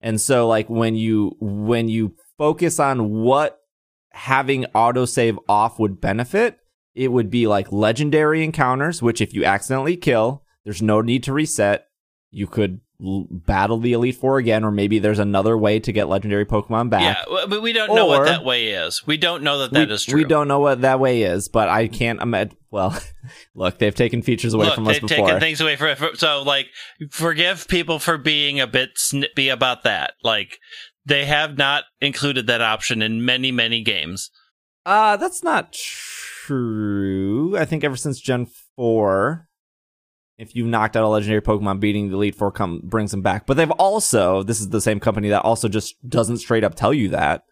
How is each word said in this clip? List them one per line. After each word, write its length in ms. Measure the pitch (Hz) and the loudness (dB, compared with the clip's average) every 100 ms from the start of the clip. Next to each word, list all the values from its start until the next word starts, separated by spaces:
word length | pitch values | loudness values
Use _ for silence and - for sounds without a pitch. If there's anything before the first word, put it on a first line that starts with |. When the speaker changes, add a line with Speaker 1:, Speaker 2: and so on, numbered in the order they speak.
Speaker 1:
And 180 | 113 110 | -4 -4
so, 260 | - 131 117 | 2 2 4
like, 220 | 113 110 | 2 0
when 260 | 113 113 | 0 0
you, 380 | 110 110 107 101 - | 0 0 2 0 -2
when 480 | 107 101 104 117 113 | -6 -4 0 0 0
you 260 | 110 107 - _ _ | 0 -2 -4 _ _
focus 420 | 151 160 170 160 | -2 0 -2 0
on 320 | 143 131 110 | 0 0 -2
what 480 | 110 113 135 151 - _ _ _ _ _ | 0 2 2 2 -4 _ _ _ _ _
having 520 | - - 131 135 135 127 | -16 -2 0 2 -2 0
autosave 640 | 107 117 123 123 - 117 101 - | 2 2 2 0 2 0 0 0
off 300 | 104 110 - | 2 2 0
would 200 | 107 95 | -2 0
benefit, 560 | 90 104 123 196 233 - _ _ _ | -4 -2 -2 0 0 -2 _ _ _
it 140 | - 131 | -4 0
would 220 | 123 107 | 2 2
be, 160 | 120 113 | 2 2
like, 260 | 101 95 | 2 0
legendary 720 | 101 107 117 147 156 151 160 | 0 0 2 2 4 4 2
encounters, 560 | 156 156 131 131 147 165 | -2 0 0 2 -2 0
which 220 | 120 113 | 0 0
if 100 | 104 | -2
you 140 | 101 87 | 0 0
accidentally 500 | 101 - 131 139 180 | 0 -2 -2 -2 -2
kill, 480 | 165 120 113 139 _ _ | 2 2 2 -2 _ _
there's 180 | - 95 | -12 -4
no 180 | 107 107 | 2 2
need 220 | 117 127 | 2 0
to 80 | 123 | 0
reset. 540 | 135 156 - 101 101 _ _ _ _ _ | -2 -2 0 2 2 _ _ _ _ _
You 160 | - 101 | -8 -6
could 340 | - 101 92 _ _ | 0 -2 -2 _ _
l-, 240 | 95 98 90 | -6 -6 -6
battle 480 | 90 - 98 104 113 | -8 -2 0 2 0
the 140 | 120 | 0
Elite 220 | 117 127 127 | 2 0 0
Four 200 | 131 135 | 0 2
again, 260 | 117 110 | 2 2
or 60 | 110 | 2
maybe 280 | 104 101 110 | 0 2 2
there's 200 | 101 104 | 2 2
another 380 | 101 98 101 113 | 2 2 2 2
way 240 | 107 110 | 2 2
to 120 | 110 | 0
get 160 | 107 90 | -2 0
legendary 360 | 95 101 101 | -2 0 -2
Pokemon 460 | 104 110 - 113 120 | 0 -2 -2 -2 0
back. 120 | 104 | 2
Speaker 2:
Yeah, 220 | 87 90 | 2 -2
w-, 220 | - 185 196 | -4 -4 -2
but 140 | 208 | -4
we 100 | 226 | -2
don't 220 | 226 214 | -2 2
know 120 | 214 196 | 4 6
what 140 | 143 | 4
Speaker 1:
Or 40 | 147 | 4
Speaker 2:
that 180 | 135 | 2
way 240 | 123 123 113 | 0 0 0
is. 380 | 98 82 - - | -2 -4 -6 -4
We 100 | 151 | -2
don't 260 | 170 170 | 0 -2
know 160 | 147 143 | -2 -2
that 120 | 131 | 0
that 160 | 127 151 | 0 0
Speaker 1:
we, 60 | |
Speaker 2:
is 100 | 104 | 0
true. 120 | - 139 | 0 2
Speaker 1:
we 60 | |
don't 240 | 151 151 143 | 4 2 2
know 120 | 139 | 2
what 220 | 143 131 | 4 4
that 180 | 131 131 | 2 4
way 220 | 131 123 | 2 2
is, 260 | 101 90 - | 2 0 0
but 200 | 117 104 | 0 2
I 200 | 104 113 | 2 0
can't 320 | - 117 113 | 0 -2 -2
imagine. 360 | - 107 104 - _ | -2 -2 -2 -8 _
Well, 280 | 104 95 160 - - 127 | -2 -2 -2 -10 -16 -20
<laughs> 260 | - - | -20 -20
look, 240 | - 92 - | -4 -4 0
they've 160 | 107 | -2
taken 280 | 101 120 117 | 2 0 0
features 300 | 107 120 120 | -2 -2 0
away 120 | 110 104 | 2 2
Speaker 2:
Look, 80 | |
Speaker 1:
from 120 | 135 110 | 2 0
us 60 | |
Speaker 2:
they've 80 | 147 113 | 0 0
Speaker 1:
before. 180 | 151 95 | 2 2
Speaker 2:
taken 140 | 90 | 2
things 200 | 160 147 | 0 0
away 160 | 160 139 | -2 0
from, 200 | 151 135 | -2 -2
from, 200 | 156 - | -4 -2
so, 260 | 160 143 | 0 0
like, 240 | 139 139 135 - - - 147 | 0 -2 -2 -12 -20 -16 -14
forgive 580 | - 165 156 175 185 - | -4 -2 0 0 -2 -2
people 300 | 180 165 156 | -2 0 -4
for 200 | - 160 | -2 -2
being 420 | 143 151 147 143 | 0 0 -2 -2
a 60 | 127 | -2
bit 240 | 127 131 - | -2 -4 -4
snippy 520 | - 139 139 - 135 | -4 -2 -4 -2 -2
about 340 | 127 127 123 | 0 0 0
that. 300 | 120 98 67 - | -2 -2 -4 -4
Like, 360 | 117 107 98 - _ - - _ - | -2 -2 -4 -14 _ -20 -20 _ -2
they 180 | 143 139 | -2 0
have 300 | 147 151 139 | 0 -2 -2
not 280 | 139 143 - _ | 0 0 -4 _
included 460 | 139 135 143 131 120 | -4 -2 -2 -2 0
that 120 | 120 | 0
option 380 | 117 110 - 113 | 0 -2 -2 -2
in 220 | 107 113 | -2 -2
many, 280 | 123 127 131 | -2 0 -2
many 300 | 123 113 117 | 0 0 0
games. 480 | 110 98 78 98 - _ _ _ _ _ | -2 -4 -6 -10 -12 _ _ _ _ _
Speaker 1:
Uh, 320 | - 208 214 208 | 0 2 4 2
that's 260 | 349 - | -2 -4
not 300 | 349 269 147 | -2 -2 -4
true. 1800 | - - - - - - - - 135 120 110 107 101 98 95 98 110 160 196 | -12 -12 -12 -14 -14 -16 -16 -6 -4 -2 -2 -2 -2 -2 -2 0 0 0 0
I 80 | |
think 180 | 156 156 | -2 -2
ever 120 | 147 127 | -2 -4
since 240 | 151 131 | -6 -6
Gen 260 | - 127 120 - _ - | -2 -2 -4 -12 _ -4
four, 720 | 120 113 104 95 110 165 165 _ _ _ _ _ _ _ _ _ | 0 2 4 2 0 -2 _ _ _ _ _ _ _ _ _ _
if 160 | 113 | -10
you've 120 | 120 117 | -4 -2
knocked 300 | 117 110 113 | 0 0 2
out 80 | |
a 40 | 110 | 2
legendary 320 | 107 104 107 | 2 2 0
Pokemon, 400 | 104 107 104 98 | 2 0 0 0
beating 280 | 104 104 101 | 0 0 -2
the 60 | 95 | -2
Elite 180 | 104 | -2
Four 180 | 95 101 | 0 -4
come, 300 | - 98 85 | -2 -6 -6
brings 260 | 90 110 104 | -4 -4 -2
them 120 | 98 | -2
back. 240 | 98 95 - | -2 -2 -2
But 100 | 135 | 2
they've 140 | 160 | 2
also, 680 | - 190 214 - 120 90 95 | 2 2 2 2 2 4 2
this 180 | 98 107 | 0 -4
is 80 | 101 | -2
the 120 | 107 | -2
same 200 | 98 104 | 0 0
company 280 | 117 104 104 | 0 -2 0
that 120 | 104 | 2
also 260 | - 113 113 | 2 0 0
just 260 | 107 - - 120 | -2 -6 -14 -4
doesn't 320 | 120 107 117 | 0 0 -2
straight 260 | - 113 | 0 2
up 100 | 104 | 2
tell 180 | - 104 | 0 0
you 160 | 147 101 | 2 0
that. 340 | - 76 82 _ | 0 0 -2 _